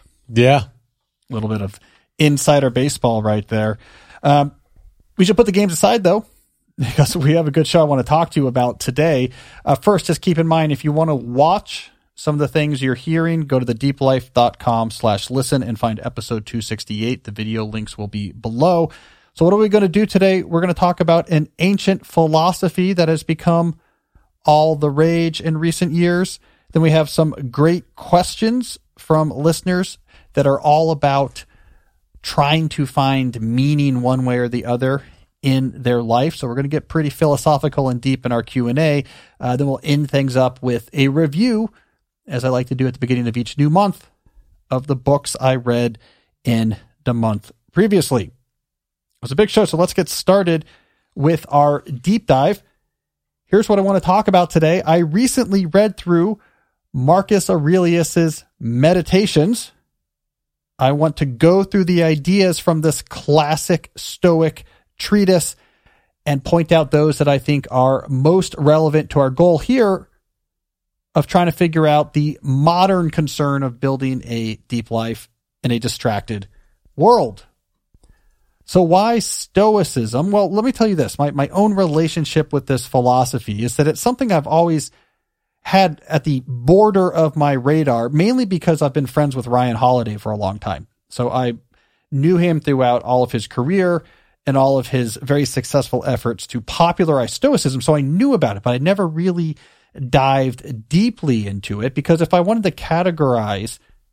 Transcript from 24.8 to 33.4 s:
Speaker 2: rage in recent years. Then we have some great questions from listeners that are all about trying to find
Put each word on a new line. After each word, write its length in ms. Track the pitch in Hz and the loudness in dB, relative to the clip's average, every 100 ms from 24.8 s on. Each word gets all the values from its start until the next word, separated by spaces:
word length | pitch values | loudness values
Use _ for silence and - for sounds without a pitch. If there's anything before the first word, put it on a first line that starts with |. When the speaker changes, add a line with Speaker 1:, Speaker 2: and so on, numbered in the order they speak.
| 147 | 0
Speaker 2:
rage 500 | 139 160 170 165 156 | 2 2 2 0 -2
in 160 | 165 156 | -4 -2
recent 360 | 165 160 175 | -2 -2 -2
years. 460 | 170 175 175 185 - _ _ _ | 0 0 0 -2 -8 _ _ _
Then 100 | 160 | 0
we 80 | 160 | 2
have 180 | 160 147 | 2 0
some 220 | - 156 - 131 | 0 -2 -2 -8
great 440 | 139 156 175 - - | 0 2 0 -6 -18
questions 840 | - 175 175 - 220 247 233 - _ _ | 0 0 0 -2 -2 -2 -6 -14 _ _
from 320 | - 156 156 | -2 0 0
listeners 640 | 123 156 160 180 180 190 - _ _ _ | 0 0 0 -2 -4 -4 -10 _ _ _
that 120 | - 139 | 0 0
are 120 | 139 | 2
all 300 | 151 151 160 | 2 2 2
about 540 | 151 143 139 135 - - _ _ _ _ _ _ - | 0 0 0 -2 -6 -20 _ _ _ _ _ _ -18
trying 480 | - - 143 160 156 | -6 0 2 2 -2
to 180 | - 135 | -4 -4
find 540 | - 135 135 127 113 | 0 0 0 -2 -4